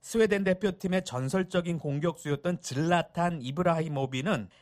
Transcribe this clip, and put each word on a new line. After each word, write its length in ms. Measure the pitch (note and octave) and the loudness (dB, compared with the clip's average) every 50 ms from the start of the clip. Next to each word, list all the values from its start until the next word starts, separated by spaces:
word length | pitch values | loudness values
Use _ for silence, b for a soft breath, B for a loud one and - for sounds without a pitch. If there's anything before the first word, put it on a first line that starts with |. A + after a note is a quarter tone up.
| _ | _
스웨덴 420 | - - A3+ A3 G#3+ G3+ G3+ G3+ | -4 2 4 4 4 4 2 4
대표팀의 600 | F#3+ F#3 F#3 G3+ G3+ F#3 - - F#3+ F3+ F#3+ F#3 | 2 2 2 2 -2 -2 -2 -2 0 0 0 -2
전설적인 720 | - - B2+ C3 C3 C3 F#3+ F#3+ F#3 - F#3 E3+ F3 E3+ D#3+ | -2 -4 -4 -2 0 0 0 0 2 0 -2 0 0 -4 -2
공격수였던 800 | - D3+ C#3 C#3+ D3 F3 E3 - - D3+ D3 C#3 - F3 F3+ E3+ | -2 -2 -2 0 0 -2 -2 -2 -2 -2 -2 -2 0 -2 -4 -2
질라탄 800 | - - C3+ C3 D#3+ E3 F3+ F3 E3+ - _ - E3+ F3 F3 D#3 | -4 -6 -2 0 2 4 4 2 2 0 _ 0 0 0 0 -2
이브라히모비는 1080 | A#2+ B2 C3+ D3+ F3+ F3+ E3 D#3+ D#3+ D#3+ D3 C#3 C3+ C3 C3 C3 C3 F#3 G#3 C#3 G#2 F2+ b b | -6 -6 -4 0 2 2 2 2 0 -2 -2 -2 -2 -2 -2 -2 -2 0 -2 -2 -2 -8 b b